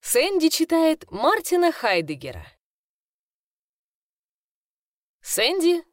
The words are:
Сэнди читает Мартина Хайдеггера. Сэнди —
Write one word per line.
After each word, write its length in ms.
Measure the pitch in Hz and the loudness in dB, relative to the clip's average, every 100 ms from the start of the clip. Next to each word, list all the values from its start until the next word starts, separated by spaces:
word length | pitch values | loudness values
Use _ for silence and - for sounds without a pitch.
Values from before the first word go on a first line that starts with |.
| - | 0
Сэнди 420 | 240 320 392 320 | 0 2 2 0
читает 600 | - 330 330 320 311 - | 0 0 2 2 0 -6
Мартина 600 | - 254 427 - 359 349 | -2 0 0 0 2 2
Хайдеггера. 720 | - 226 180 156 147 139 117 76 _ _ _ _ _ _ _ _ _ _ _ _ _ _ _ _ _ _ _ _ _ _ _ _ _ _ _ | 0 0 0 -2 -8 -12 -14 -18 _ _ _ _ _ _ _ _ _ _ _ _ _ _ _ _ _ _ _ _ _ _ _ _ _ _ _
Сэнди — 640 | - - 226 381 339 349 - | -8 -2 0 2 2 0 -4